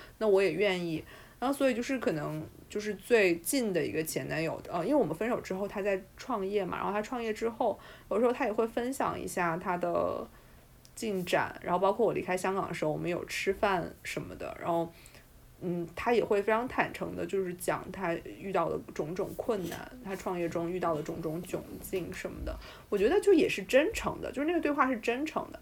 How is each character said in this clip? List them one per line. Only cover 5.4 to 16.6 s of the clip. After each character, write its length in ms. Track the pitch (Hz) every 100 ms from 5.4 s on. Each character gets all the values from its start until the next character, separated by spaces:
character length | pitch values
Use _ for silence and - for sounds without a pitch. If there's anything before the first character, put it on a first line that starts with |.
之 120 | -
后 140 | 190 202
他 160 | 208
在 180 | 202 190 202 -
创 300 | - 226 190
业 180 | 208
嘛， 120 | 175 175
然 100 | 185
后 60 |
他 100 | 208
创 180 | 214 247
业 140 | 226
之 140 | 214 226
后， 260 | 220 240 - - - -
有 80 | 202
时 40 |
候 80 | 240
他 120 | 247
也 80 | 247
会 120 | 214
分 280 | 226 240 240
享 280 | 269 196 -
一 60 | 180
下 300 | 190 170 165
他 200 | 175 175
的 480 | 180 120 87 - - - - - - - -
进 300 | - 226 190
展， 360 | 180 165 120 -
然 120 | -
后 80 | 180
包 120 | 190
括 140 | 214 202
我 60 |
离 100 | 160
开 140 | 170 185
香 180 | 185
港 140 | 196 -
的 40 |
时 120 | 165
候， 80 | 156
我 40 | 151
们 140 | 160
有 140 | 175
吃 280 | - - -
饭 400 | 196 208 185 87 -
什 180 | - -
么 140 | - -
的， 200 | - -
然 100 | -
后， 180 | 170 165 - - - - - - -
嗯， 220 | 180 175 170 -
他 160 | 233
也 120 | 240
会 160 | - 208
非 120 | 202
常 160 | 220